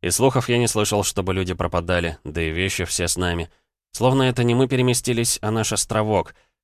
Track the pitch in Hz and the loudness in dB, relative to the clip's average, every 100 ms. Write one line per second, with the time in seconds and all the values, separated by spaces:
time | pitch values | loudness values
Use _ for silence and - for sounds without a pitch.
0 | - - 131 131 123 120 120 107 104 104 | -2 2 2 2 0 0 2 0 0 0
1 | 98 - 92 95 90 87 87 90 85 90 | 0 -2 -2 -2 -2 -2 -2 -2 0 0
2 | 85 78 - 80 80 80 95 - 87 - | 0 -6 -10 -4 -4 -2 -2 -2 -4 -2
3 | 85 - 90 85 82 _ _ _ _ - | -2 -2 -2 -2 -6 _ _ _ _ 0
4 | 120 131 131 123 120 120 131 127 127 123 | 2 4 2 2 2 2 2 2 2 0
5 | - 117 117 - 107 110 107 107 - 110 | 0 0 0 -2 -2 -2 -2 -2 -2 0
6 | 107 104 - - _ _ | 2 2 0 -10 _ _